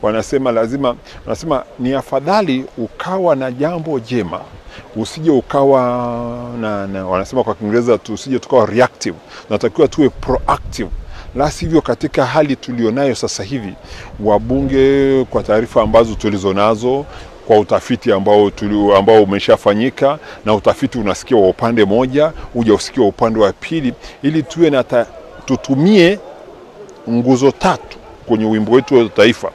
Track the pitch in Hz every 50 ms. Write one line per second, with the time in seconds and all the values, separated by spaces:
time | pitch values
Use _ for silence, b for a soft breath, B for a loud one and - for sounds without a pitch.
0 | - 107 107 113 110 - - 135 131 127 117 113 113 113 127 139 139 127 120 -
1 | B B B B B - 110 - - 165 147 127 - - - - 123 127 135 135
2 | 127 - - 135 135 156 190 214 208 160 131 131 131 - - - 117 107 - -
3 | - 165 185 196 185 175 151 135 131 131 123 123 139 160 180 170 156 165 151 131
4 | 113 113 123 117 101 85 82 90 - - - - - B B B B B - 107
5 | 113 - - 160 156 165 147 127 - - - 143 139 139 139 131 127 123 123 123
6 | 123 120 120 117 120 120 120 123 120 120 120 120 113 107 104 101 98 98 98 95
7 | 95 92 92 92 98 - - 131 120 - 104 - 113 104 107 120 120 120 117 104
8 | - - 107 104 - 135 131 117 - - 139 127 107 101 101 117 127 - - -
9 | - 110 85 80 - B B B B B 107 101 - 113 - - 156 127 - -
10 | 147 123 - - - - 127 - - - - - - - - - 113 87 - -
11 | B B B B B B B 123 139 151 - - 170 156 160 156 - - - -
12 | - 147 - 165 135 123 131 160 156 147 131 - - - 123 120 117 110 113 135
13 | 143 139 160 - - 143 - - 98 95 143 131 107 95 95 - B B B B
14 | B B B - 104 107 104 104 110 117 127 135 139 135 135 135 135 135 139 139
15 | 139 135 135 131 127 - - 113 98 - 107 110 117 117 - 123 110 107 110 113
16 | 117 113 107 - - 107 101 98 90 98 95 98 101 110 113 104 113 123 131 139
17 | 143 - B B B B B B - - 113 107 104 - 110 95 - - 127 -
18 | - 120 104 95 98 104 104 104 104 101 - - 107 104 104 104 104 101 101 98
19 | 98 107 110 110 104 95 98 98 - - 113 - - 107 101 104 117 135 - -
20 | 143 135 147 156 B B B B B 104 110 104 - 113 - - - 127 - 123
21 | 107 101 90 - - - 135 110 98 92 90 - - 113 120 113 104 98 101 117
22 | 131 131 127 143 151 160 156 B B B B 120 117 110 104 95 - - - 131
23 | 117 101 95 - 117 113 113 110 107 98 95 _ - - 165 165 143 123 120 -
24 | B B B B - 139 156 160 143 - - 165 170 156 139 131 123 - 131 120
25 | 113 - - - - - - - - - 135 117 - - 135 131 156 196 214 202
26 | 170 170 202 202 - - - - - - - - - - - - - - - -
27 | - 113 117 120 120 127 131 120 135 139 - - - 190 160 - - - - -
28 | - - - - - - 117 110 110 110 110 110 107 101 117 131 127 - 143 123
29 | 117 104 - - 104 117 110 - - 90 -